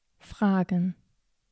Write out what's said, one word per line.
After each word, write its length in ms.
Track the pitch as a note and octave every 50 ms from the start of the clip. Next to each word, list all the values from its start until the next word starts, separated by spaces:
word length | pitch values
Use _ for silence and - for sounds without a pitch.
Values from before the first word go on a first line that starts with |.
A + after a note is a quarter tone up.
| _ _ _ _
Fragen. 760 | - - - - G#3+ G3+ F#3+ F#3+ F3+ - F#3 F3 F3 F#3 E3+ - _ _ _ _ _ _ _ _ _ _